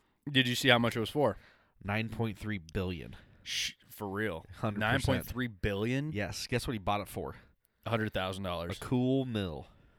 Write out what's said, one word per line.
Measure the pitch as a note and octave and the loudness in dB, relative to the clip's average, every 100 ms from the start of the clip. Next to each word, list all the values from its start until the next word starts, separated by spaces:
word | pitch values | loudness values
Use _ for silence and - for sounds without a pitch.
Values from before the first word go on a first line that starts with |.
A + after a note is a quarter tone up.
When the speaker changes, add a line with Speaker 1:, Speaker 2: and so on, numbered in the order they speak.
| - _ - | -14 _ 2
Speaker 1:
Did | C3+ B2+ | 4 4
you | A#2+ | 4
see | C3+ | 6
how | A#2+ | 6
much | A#2 A#2+ | 6 2
it | |
was | A2 | 0
for? | - C3 F#2+ - - _ _ | 2 2 0 -8 -20 _ _
Speaker 2:
Nine | F#2 G#2+ A2+ | -2 -2 -2
point | A2 A2+ F#2+ | -2 -4 -4
three | G#2+ G#2 D#2+ | -4 -6 -4
billion. | G2+ F#2 F2 A#1 - - - | -2 -2 -4 -8 -14 -20 -18
Speaker 1:
Sh-, | - - - - - | -6 -4 -4 -6 -16
for | - G#2 | -8 -4
real. | G2 A2 E2 - - | -2 -2 -4 -8 -4
Speaker 2:
Hundred | A2+ G#2 | -2 0
percent. | G#2+ | 2
Speaker 1:
Nine | C3 | 2
point | - B2+ - | 2 2 0
three | A#2+ B2 | -4 -4
billion? | G2+ G#2+ G2+ A2 C3 D3+ | -2 -2 0 0 0 -2
Speaker 2:
Yes. | G#2 G2 G#2+ - | -2 -4 -4 -2
Guess | A#2+ - | -2 -2
what | |
he | A2+ | -2
bought | F#2 G#2 | 0 -2
it | F#2+ | -2
for? | - C#2+ - - _ _ _ - | -6 -8 -8 -18 _ _ _ -2
Speaker 1:
A | |
hundred | A2+ A2 | 0 0
thousand | G2 F#2+ F#2+ | 0 -2 -2
dollars. | F#2+ E2+ E2+ - | -4 -4 -4 -6
Speaker 2:
A | |
cool | - B2+ B2+ C3+ C3 | -2 2 4 2 2
mill. | A2 F#2 D2 - - - | 0 -2 -4 -10 -20 -20